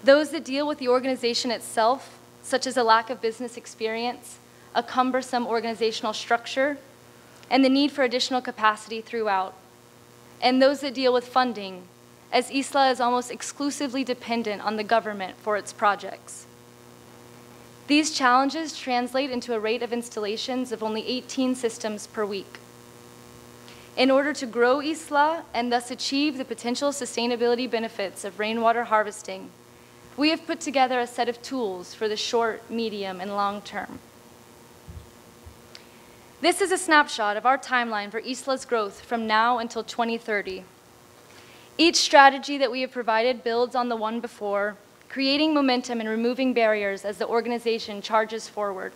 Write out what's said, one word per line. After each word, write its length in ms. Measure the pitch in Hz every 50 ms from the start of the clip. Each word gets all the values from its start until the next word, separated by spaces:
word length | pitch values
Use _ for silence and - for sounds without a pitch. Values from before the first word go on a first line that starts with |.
| -
Those 280 | 262 277 294 311 294
that 120 | - 330 220
deal 240 | 247 262 277 294
with 120 | 294 302 294
the 80 | 262
organization 640 | 247 247 262 254 269 262 254 - 233 240 - - 254
itself, 640 | 226 190 - - - 233 220 226 262 262 - - - - - - - -
such 240 | - - 262 254 254
as 100 | 262 240
a 80 | 262 240
lack 280 | 226 220 226 226 -
of 100 | 262 208
business 360 | - 226 220 - 254 233 -
experience, 840 | 233 - - - - 220 220 220 226 233 247 240 - - - - - - - - - - - -
a 80 | -
cumbersome 640 | 240 - - 254 254 254 254 262 254 - - 240 240
organizational 680 | 185 226 233 214 226 226 - 226 220 220 - - 214 214
structure, 640 | - - - 233 240 240 - - 269 269 294 285 269 - - - - - - - - - - - - - -
and 120 | 233 262 269
the 60 | 262
need 220 | 262 277 285 294
for 120 | 285 - 269
additional 380 | 247 220 254 254 - 269 254
capacity 600 | 254 254 - - 214 214 214 208 - - 226 226
throughout. 520 | 220 - - 233 220 214 196 190 185 - - - - - - - - - - - - - - - - - - -
And 180 | - 247 254 262
those 220 | 269 269 294 269
that 140 | 277 285 233
deal 180 | 254 269 254 247
with 140 | 247 247
funding, 560 | 247 - 262 254 247 226 208 202 190 190 180 180 - - - - - - - - -
as 180 | - 247 247 -
ISLA 400 | 214 269 262 - - 285 277 262
is 100 | 254 220
almost 300 | 247 240 247 247 247 -
exclusively 760 | - 233 - - - - 285 285 262 - 285 269 226 269 262
dependent 600 | 247 247 247 - - 233 233 226 208 208 185 -
on 120 | 202 214
the 60 | 214 214
government 520 | 196 226 226 214 214 208 196 190 180 -
for 200 | - - 214 214
its 140 | 196 190 -
projects. 760 | - - 226 208 196 - 190 - - - - - - - - - - - - - - - - - 120 120 - - - - - - - - - - - - - - - - -
These 240 | - 294 302 311 302
challenges 680 | - - 277 247 247 262 269 277 269 320 330 294 -
translate 520 | - - 262 247 247 247 247 247 262 277 269
into 240 | 247 247 247 240 240
a 60 | 220
rate 240 | 208 220 226 233 233
of 80 | 220
installations 800 | 233 240 233 240 - 220 208 202 214 220 - - 254 254 254 247
of 100 | 220 -
only 240 | 220 220 214 220 -
eighteen 480 | - 247 254 247 - - 269 262 254 254
systems 540 | 254 - 226 226 - - 220 214 202 -
per 180 | - - 226 214
week. 340 | 196 208 196 - - - - - - - - - - - - 120 120 - - - - - - - - - - - - - - - - -
In 120 | - 254 262
order 220 | 262 269 285 285
to 140 | 294 - 277
grow 360 | 233 214 240 240 247 254 294
Isla 640 | 277 302 320 320 - - 294 285 285 311 330 339 - - -
and 160 | 226 240 247
thus 220 | 240 247 247 -
achieve 460 | 262 254 - - 269 277 294 302 269
the 80 | 262 262
potential 460 | - 226 - - 233 247 247 285 285
sustainability 760 | 277 - 247 233 - - 233 240 247 226 240 240 240 240 262 233
benefits 540 | 226 226 226 220 - - 196 180 - - -
of 160 | 202 180 185
rainwater 460 | 214 214 226 233 226 226 233 233 240
harvesting, 640 | 202 214 214 214 208 202 - - - 190 190 190 - - - - - - - - - - - - - -
we 140 | - 285 311
have 180 | 320 320 320
put 140 | - 330 -
together 400 | - 302 240 269 262 254 262 247
a 60 | 240
set 200 | 233 - - 240
of 140 | 233 233 233
tools 520 | - - 269 262 240 196 185 180 180 - -
for 140 | - 220
the 80 | 214 214
short, 540 | 208 - - - 233 233 226 208 - - -
medium, 500 | 220 233 233 220 202 208 196 190 185 180
and 160 | 185 202 202
long 260 | 202 202 202 202 208
term. 380 | 202 - - 202 - - - - - - - - - - - - - - - - - - - - - - - - - 117 120 120 120 117 117 120 120 - - - - - - - - - - - - - - - - - - -
This 220 | - 330 349 -
is 100 | 392 339
a 60 | 370
snapshot 580 | 359 - - 320 294 294 294 - - 214 208 208
of 100 | 214 214
our 120 | 247 269
timeline 540 | 269 269 - 254 247 240 233 220 208 202 208
for 100 | 202 226
Isla's 420 | - 233 262 240 - 277 269 262 -
growth 380 | - 240 226 214 202 190 -
from 260 | - - 240 233 226
now 300 | 220 214 220 226 240 247
until 260 | 233 226 233 - 226 220
twenty 340 | - - - 233 226 233
thirty. 460 | 226 226 - 214 202 185 190 190 190 185 - - - - - - - - - - - - - - - - - - - - - -
Each 200 | - 311 339 294
strategy 600 | - - - - 294 269 277 269 277 240 - 285 277
that 120 | 269 233
we 80 | 240 262
have 120 | 262 254
provided 520 | - 254 233 208 220 220 226 254 254 233 -
builds 320 | 233 226 233 247 240 247
on 140 | 254 240 247
the 80 | 233
one 240 | 226 214 220 226 233
before, 560 | 226 233 - - 208 202 202 202 202 208 202 - - - - - - -
creating 440 | - 262 269 269 277 294 311 311 311
momentum 460 | 294 277 262 247 247 254 254 240 233
and 100 | 220 220
removing 440 | 220 226 226 240 247 262 269 254 247
barriers 520 | 233 226 214 214 208 202 196 196 190 -
as 140 | 202 208 175
the 80 | 220
organization 760 | - 220 233 220 233 240 233 233 233 226 226 - - 208 202
charges 480 | 196 - 220 220 220 214 226 220 220 -
forward. 420 | - 208 208 202 190 185 185 190 -